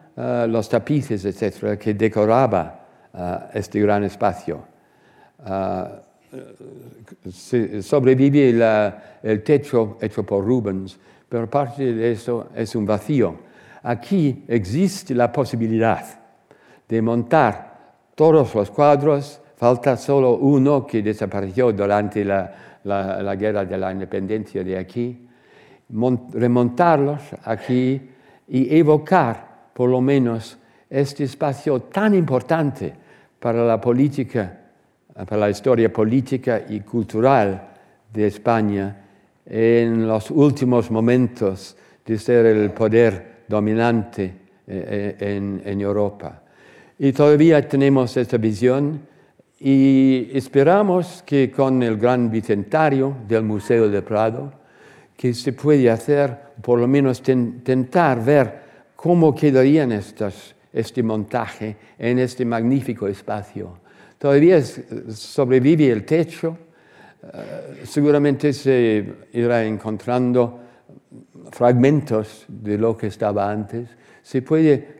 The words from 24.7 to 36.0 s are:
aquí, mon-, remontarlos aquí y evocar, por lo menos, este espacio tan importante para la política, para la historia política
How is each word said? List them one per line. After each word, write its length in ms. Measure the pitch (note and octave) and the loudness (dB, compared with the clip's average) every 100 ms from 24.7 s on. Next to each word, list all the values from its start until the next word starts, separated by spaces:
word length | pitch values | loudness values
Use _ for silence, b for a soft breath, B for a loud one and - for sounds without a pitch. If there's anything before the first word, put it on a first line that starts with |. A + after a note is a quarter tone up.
| F#2 | -8
aquí, 500 | F#2 B2 A#2+ A#2+ - b b b b b - | -8 -8 -8 -8 -20 b b b b b -12
mon-, 400 | G#2+ B2+ B2+ - | -4 -2 -2 -4
remontarlos 880 | A2+ B2 B2 A#2+ B2 F3 D#3 C#3 D3 - - | -2 0 2 0 2 2 2 0 -4 -12 -14
aquí 560 | - A2+ - B2+ B2+ C3+ C3+ B B B - | -8 -8 -2 -2 0 -2 -8 B B B -6
y 260 | B2+ C3 D#3 | -2 2 4
evocar, 920 | D#3 D3+ D3+ F#3 B2+ A2+ - - _ | 4 2 2 2 2 -4 -12 -20 _
por 160 | - B2 | -2 0
lo 100 | B2+ | 2
menos, 560 | B2+ C#3 A#2+ A2+ - - b b b | 2 2 2 -2 -8 -20 b b b
este 360 | C3+ C#3 - | -2 -2 -4
espacio 580 | C#3 - D3+ C3 - B2+ | -6 -4 -4 -4 -2 -4
tan 320 | - - G#3+ | -4 -2 2
importante 800 | G3 D#3+ B2+ A#2+ E3 D3+ - F2 - b b b _ | 2 2 -2 -2 -2 -2 -4 -10 -12 b b b _
para 260 | A#2+ A#2 A#2 | -4 0 2
la 120 | A2+ | 0
política, 840 | B2 B2 C#3+ C#3+ B2 A#2+ F#2 - _ _ _ _ _ | 0 2 0 -2 -4 -4 -4 -8 _ _ _ _ _
para 240 | - - G#2+ | -16 -6 -2
la 140 | G#2 | 0
historia 420 | G2 C3+ A#2 A2+ | 0 0 2 2
política 720 | A2 | 0